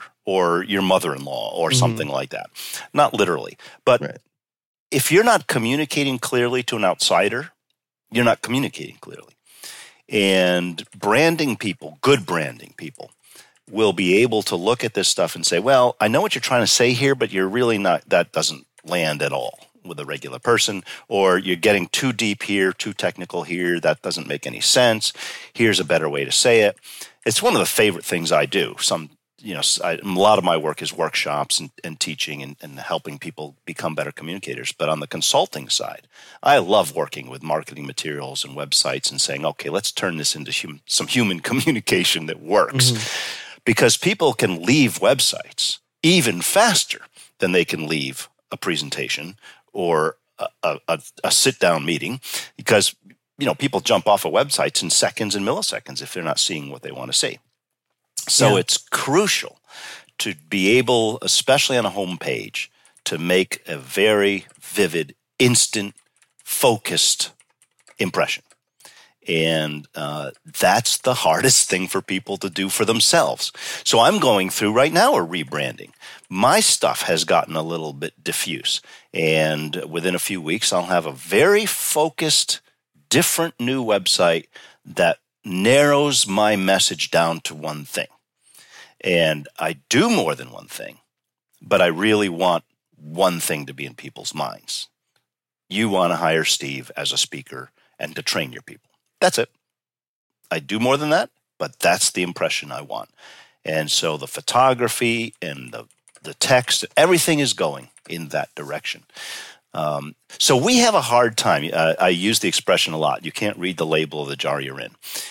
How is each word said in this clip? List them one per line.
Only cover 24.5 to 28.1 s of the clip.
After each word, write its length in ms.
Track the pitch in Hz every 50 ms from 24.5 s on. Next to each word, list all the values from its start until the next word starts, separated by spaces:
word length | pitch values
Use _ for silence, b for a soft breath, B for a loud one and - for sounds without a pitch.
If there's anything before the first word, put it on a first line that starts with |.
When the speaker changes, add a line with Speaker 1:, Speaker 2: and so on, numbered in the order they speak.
| 62 -
Speaker 1:
sense. 520 | - - - 127 123 120 110 107 - - B B B B B B B B
Here's 280 | - - 113 110 98 82
a 40 | 85
better 240 | 73 87 80 78 76
way 160 | 71 71 69
to 80 | 64
say 280 | - - - 127 117 113
it." 160 | 104 101 - B B B B B B B B B -
It's 160 | 117 - -
one 120 | 208 247 208
of 40 | 117
the 60 | 87
favorite 380 | - - - 110 107 87 78 -
things 260 | -